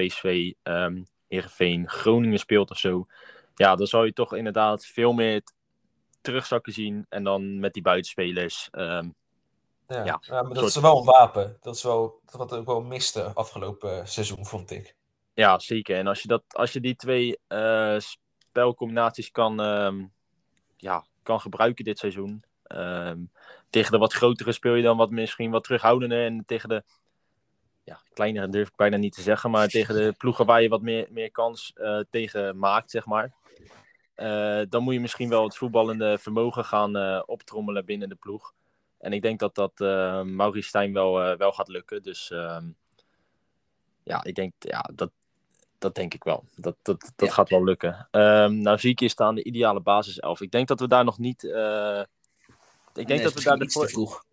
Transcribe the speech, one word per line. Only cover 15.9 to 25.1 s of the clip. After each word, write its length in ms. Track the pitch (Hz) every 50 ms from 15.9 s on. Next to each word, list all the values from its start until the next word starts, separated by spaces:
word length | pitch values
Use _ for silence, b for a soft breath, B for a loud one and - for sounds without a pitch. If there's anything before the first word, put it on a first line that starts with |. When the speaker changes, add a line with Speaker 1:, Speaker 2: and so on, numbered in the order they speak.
| 98 92
Speaker 1:
En 100 | 95 98
als 140 | 101 104
je 60 | - 107
dat, 160 | 117 113 - _
als 260 | - - 117 123 -
je 60 | 135
die 160 | 117 127 127
twee, 440 | - - 123 131 123 123 120 110 - _ -
eh, 480 | 95 104 110 110 113 110 110 107 107 107 104 - - - _ _ _ _ _ _
spelcombinaties 840 | - 123 120 123 120 - 123 117 113 117 117 113 113 - 110 -
kan, 300 | - - 117 110 110 107
ehm, 420 | 107 107 104 104 101 98 98 98 95 95 _ _ _ _ _ _ _ _ _ _ _ _ _ _
ja, 280 | - 98 92 85 - _ _ _ -
kan 180 | - 113 107
gebruiken 440 | - 107 95 - 110 117 123 - 120
dit 120 | 110 104 -
seizoen. 440 | - 104 92 98 98 98 104 107 - _ _ _ _
Ehm, 560 | - - - 87 87 90 87 87 87 85 85 87 87 _ B B B B B B B
tegen 220 | - 117 107 -
de 60 | 104 110
wat 160 | 104 110 -
grotere 380 | - - 120 123 - - 110
speel 220 | 113 - - 120 120
je 80 | 120 120
dan 140 | 117 117 113
wat, 120 | 113 110